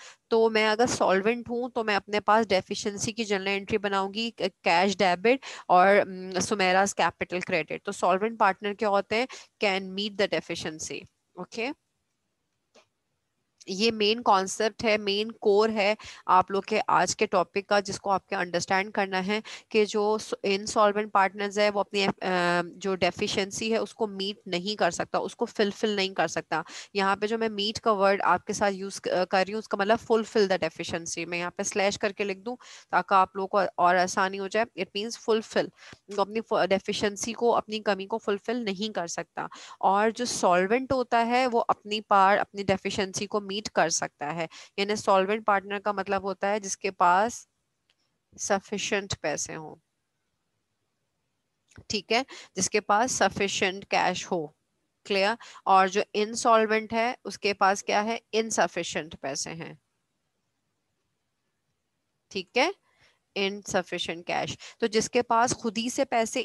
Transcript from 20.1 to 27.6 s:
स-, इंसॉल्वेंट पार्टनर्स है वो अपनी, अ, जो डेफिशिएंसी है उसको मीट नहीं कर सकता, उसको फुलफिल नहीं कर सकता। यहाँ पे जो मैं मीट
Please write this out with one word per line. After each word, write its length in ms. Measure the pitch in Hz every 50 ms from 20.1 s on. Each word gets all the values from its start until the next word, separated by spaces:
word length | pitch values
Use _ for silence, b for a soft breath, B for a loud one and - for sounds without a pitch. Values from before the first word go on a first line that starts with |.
| 214 214
स-, 160 | - - - - -
इंसॉल्वेंट 640 | 196 196 196 214 214 - 233 208 208 202 208 220 214 -
पार्टनर्स 460 | 202 190 190 190 208 202 202 190 208
है 100 | 208 208
वो 100 | 202 202
अपनी, 220 | 196 - - 202 196
अ, 100 | 196 - - -
जो 720 | 185 185 180 175 175 175 175 170 175 - 185 - 196 190
डेफिशिएंसी 760 | 175 185 180 - - 208 208 - 214 196 196 196 - 226 220
है 80 | 226 214
उसको 280 | 208 - - - 226
मीट 340 | 208 196 196 190 202 208 - - 190
नहीं 280 | 180 175 180 208 214
कर 140 | 202 202 180
सकता, 280 | 170 - 170 - - 175
उसको 280 | 175 196 - - 240
फुलफिल 500 | 226 - - 214 202 202 - - 220 208
नहीं 160 | 202 190 190 190
कर 140 | - 160 165
सकता। 340 | - 165 156 - 165 156 165 B B B B B B
यहाँ 200 | 202 196 196 196
पे 100 | 196 208
जो 120 | 208 226 226
मैं 100 | 226 220
मीट 280 | 214 202